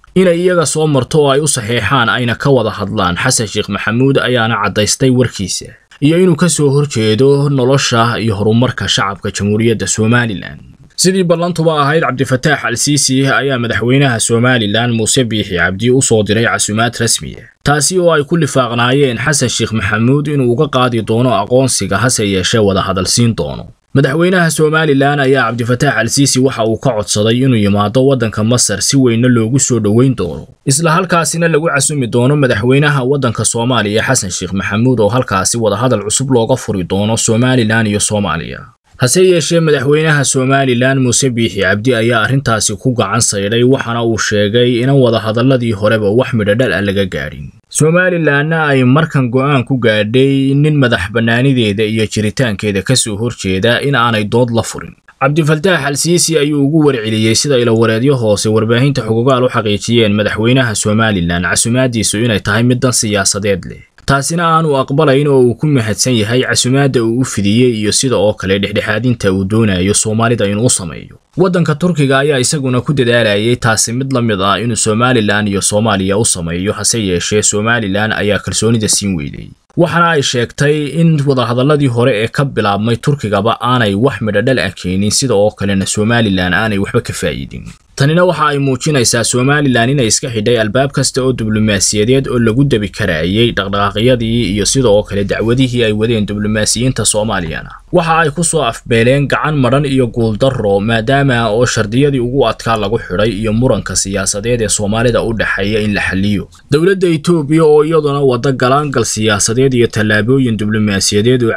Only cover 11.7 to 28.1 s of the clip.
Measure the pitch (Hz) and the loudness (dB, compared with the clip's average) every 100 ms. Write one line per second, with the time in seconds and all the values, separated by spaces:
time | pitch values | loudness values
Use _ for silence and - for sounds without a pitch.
11.7 | 151 143 160 131 131 131 127 156 135 113 | 2 0 0 0 -2 -2 0 0 0 -2
12.7 | 120 143 147 - 131 135 113 139 127 117 | -2 0 0 0 0 0 0 0 -2 -2
13.7 | 107 117 135 139 113 - 117 123 123 104 | -2 0 2 2 0 0 2 2 2 0
14.7 | 107 120 113 107 139 117 107 98 87 87 | 0 0 0 0 0 0 -2 -4 -2 -2
15.7 | 95 120 131 - 110 104 107 113 101 - | 0 2 2 2 2 2 0 0 0 -2
16.7 | 107 120 - 113 - 67 - - _ - | -2 -2 -2 -2 -4 -6 -16 -20 _ 0
17.7 | 151 143 185 175 156 143 170 147 135 120 | 0 0 2 2 2 0 0 0 0 0
18.7 | 120 120 139 139 113 139 147 120 - 110 | 0 2 2 2 0 -2 0 0 -2 -2
19.7 | 110 101 107 120 143 147 143 123 117 151 | -2 -2 0 2 2 0 0 0 0 0
20.7 | 127 127 117 107 110 127 98 104 123 131 | 0 0 0 -2 0 2 0 2 2 2
21.7 | - 95 98 123 120 104 95 90 117 101 | 0 -2 0 0 0 0 0 0 2 2
22.7 | 95 - 92 92 - 120 107 73 58 - | 2 0 -2 -2 0 0 0 -6 -8 -14
23.7 | - _ 135 143 156 175 185 165 156 151 | -20 _ 0 0 2 0 2 0 0 0
24.7 | 156 156 135 135 147 131 135 113 117 117 | 2 2 2 2 2 2 2 0 -2 -2
25.7 | 123 147 113 113 139 139 127 131 120 113 | 0 0 0 -2 0 0 2 0 0 -4
26.7 | 110 - 107 101 107 110 123 135 117 101 | -2 -2 -2 -2 -2 0 2 2 2 2
27.7 | 101 104 127 131 | 0 0 2 2